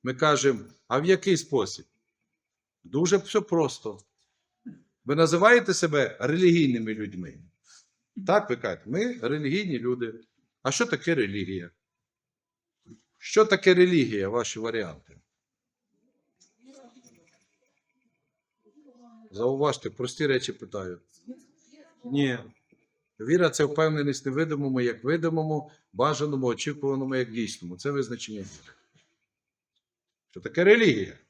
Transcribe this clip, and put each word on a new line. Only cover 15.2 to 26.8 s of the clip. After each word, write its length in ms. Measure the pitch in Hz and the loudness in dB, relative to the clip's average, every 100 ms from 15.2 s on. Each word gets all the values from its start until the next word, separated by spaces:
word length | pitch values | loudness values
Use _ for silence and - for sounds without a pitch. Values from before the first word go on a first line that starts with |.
| _ _ _ _ _ _ _ _ _ _ _ _ _ _ 254 269 240 254 240 226 165 _ _ _ _ _ _ _ 233 _ _ _ _ _ _ 294 285 240 240 226 226 | _ _ _ _ _ _ _ _ _ _ _ _ _ _ -20 -20 -20 _ _ _ _ _ _ _ _ _ _ _ _ _ _ _ _ _ _ _ -20 -20 -20 -20 -18
Зауважте, 580 | 95 120 135 147 131 143 | -4 -4 0 -2 -2 -8
прості 380 | - 123 - 151 | -10 -12 -4 0
речі 260 | 127 127 | 0 -2
питаю. 460 | - 95 104 90 87 _ _ - 254 _ _ _ - - _ | -12 -14 -12 -10 -14 _ _ -20 -20 _ _ _ -20 -20 _
Ні. 360 | 123 139 139 120 113 _ _ _ _ _ _ _ | -6 -2 0 -2 -10 _ _ _ _ _ _ _
Віра — 300 | 113 175 165 | -2 2 2
це 140 | - | 2
впевненість 640 | 147 147 160 151 143 131 139 | 0 2 0 0 -2 -4 -6
невидимому, 560 | 131 160 143 139 127 | -4 -4 -2 -2 -2
як 220 | 120 117 | -2 -2
видимому, 680 | 127 165 165 160 156 151 147 _ _ | -4 -2 -2 -2 -4 -6 -8 _ _
бажаному, 540 | 95 139 139 151 139 127 | -2 0 0 -4 -2 -2
очікуваному, 680 | 113 - 147 | -2 -6 -4